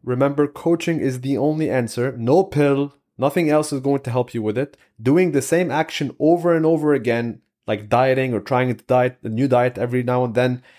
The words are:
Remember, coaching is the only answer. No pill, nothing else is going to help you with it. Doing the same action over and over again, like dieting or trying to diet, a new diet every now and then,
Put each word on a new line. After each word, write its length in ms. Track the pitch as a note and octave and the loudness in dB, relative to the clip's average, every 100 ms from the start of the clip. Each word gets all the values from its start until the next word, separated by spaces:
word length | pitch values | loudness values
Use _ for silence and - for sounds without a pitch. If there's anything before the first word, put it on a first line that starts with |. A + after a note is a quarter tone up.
Remember, 420 | B2 B2 C#3 C#3+ C#3+ | -4 0 0 2 -2
coaching 520 | - E3 E3+ E3+ D#3+ | 0 -2 0 0 -2
is 220 | C3 B2+ | -2 -4
the 160 | C3 C3 | -4 0
only 320 | C#3+ D#3 D#3 | 0 0 -2
answer. 440 | B2+ A#2 - B2+ A#2+ | -2 -2 -4 -4 -2
No 260 | A#2 D#3+ | 2 2
pill, 500 | F#3 D3 C#3+ C#3 C#3+ _ _ - | 2 0 2 2 -2 _ _ -4
nothing 320 | C3+ C#3 D#3 | -2 0 2
else 240 | D3+ D3+ | 0 0
is 80 | C#3 | -4
going 200 | C3+ C#3 | -2 -2
to 100 | C3+ | -2
help 220 | B2 B2 | -4 -4
you 100 | A#2+ | -4
with 160 | G#2+ A2 | -4 -4
it. 180 | C#3 _ _ - | -6 _ _ -4
Doing 300 | A#2 D#3+ F#3 | 2 2 4
the 100 | C#3+ | 0
same 300 | - E3 E3+ | 0 0 0
action 440 | C#3+ D#3+ - C#3 - | -2 -4 -4 -6 0
over 360 | D3+ E3+ E3+ E3 | 2 2 2 2
and 100 | D#3+ | 2
over 280 | D#3+ D3+ | 2 2
again, 480 | C#3 A2+ A#2 A#2 - _ _ - | 2 0 -2 -4 -10 _ _ -6
like 240 | G#2 G#2+ | -6 0
dieting 460 | A#2+ C3 C3 C3 A2 | 2 2 2 0 -4
or 40 | |
trying 360 | - B2+ B2+ A2+ | -2 0 0 -4
to 80 | |
diet, 340 | - B2+ B2 B2+ | 0 2 2 -4
a 60 | - | -6
new 180 | A2 C3+ | -2 2
diet 320 | B2 B2 B2 | 2 2 -2
every 240 | B2 B2+ | -2 -2
now 200 | B2 B2 | 0 0
and 120 | B2 A2+ | 0 0
then, 260 | B2+ B2+ _ | 0 -2 _